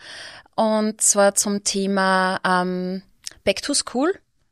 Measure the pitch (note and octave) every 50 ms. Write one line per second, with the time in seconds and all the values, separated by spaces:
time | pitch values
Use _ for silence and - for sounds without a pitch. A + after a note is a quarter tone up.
0 | - - - - - - - - - _ _ - A3 A3 A3 A3 G#3+ G#3+ G#3+ G#3+
1 | - - - G#3 G3+ G3+ G3+ - - G#3 G3+ G3+ G3+ - - G3 G3 G3 G3 G3
2 | F#3+ F#3+ F#3+ F#3 F#3 F#3 F#3+ - - F#3+ F#3 F3+ F3+ F#3 F3+ F3+ F#3 F3+ F#3 F#3+
3 | - _ _ _ _ - - - _ - G3 - - - C#4+ - - - - A#3+
4 | C#4 E4+ G4 - _ _ _ _ _ _